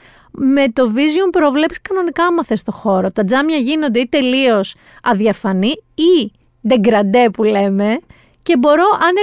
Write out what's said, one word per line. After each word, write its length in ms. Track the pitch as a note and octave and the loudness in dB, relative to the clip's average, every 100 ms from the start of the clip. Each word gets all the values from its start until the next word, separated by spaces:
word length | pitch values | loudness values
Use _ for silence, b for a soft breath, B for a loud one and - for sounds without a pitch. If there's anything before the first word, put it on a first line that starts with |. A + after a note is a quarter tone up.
| b b b | b b b
Με 380 | - C4+ C#4 C#4 | -4 0 2 0
το 180 | A3+ B3 A3 | 0 0 0
Vision 420 | D4+ D4+ G4 F4+ | 0 0 0 0
Pro 140 | D4 | 0
βλέπεις 300 | C4+ D#4 F4 | 0 -2 -4
κανονικά 440 | - F#4+ F4 D4 F4 | -6 -4 -4 -2 -2
άμα 200 | E4+ C#4+ | -2 -2
θες 180 | A3 | -4
το 80 | - | -6
χώρο. 400 | - G#3+ F#3+ F#3+ | -6 -2 -2 -2
Τα 120 | G3+ | -2
τζάμια 340 | G3 B3+ D4+ D#4 | -2 0 0 -2
γίνονται 420 | A#3+ D#4 D4+ A3+ | -2 -2 -2 -2
ή 80 | B3+ | 0
τελείως 680 | D4+ C4 C4 C4 G#3+ F#3+ B B B | 0 0 0 2 0 -2 B B B
αδιαφανή 720 | - G3+ G#3+ F#3+ G#3 F#3+ G#3 D#4+ - - | -2 0 0 -2 -2 -2 -2 -4 -8 -2
ή 360 | E4 F4+ G#3+ - _ _ G#3+ | 2 2 0 -10 _ _ -2
ντεγκραντέ 640 | A#3 G#3 G#3+ G3+ A#3 A#3+ | 2 2 2 2 2 2
που 140 | - | 2
λέμε, 560 | G#3+ G#3 G3 G3 G#3 A#3+ b b b b | 0 0 0 0 -2 -4 b b b b
και 140 | - D4+ | -2 2
μπορώ, 260 | C#4+ D4+ F#4 | 4 4 2
αν 220 | - E4+ F4+ | 0 0 0